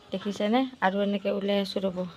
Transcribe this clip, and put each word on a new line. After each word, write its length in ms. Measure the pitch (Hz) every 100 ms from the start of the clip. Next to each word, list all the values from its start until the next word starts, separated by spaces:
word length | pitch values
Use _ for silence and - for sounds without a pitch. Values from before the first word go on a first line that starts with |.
| -
দেখিছেনে? 480 | 190 202 196 208 240 262 - 190
আৰু 160 | 196 202
এনেকে 240 | 202 196 202
ওলাই 200 | 196 202
আছো 140 | 196 202 190
ৰ'ব, 120 | 180 180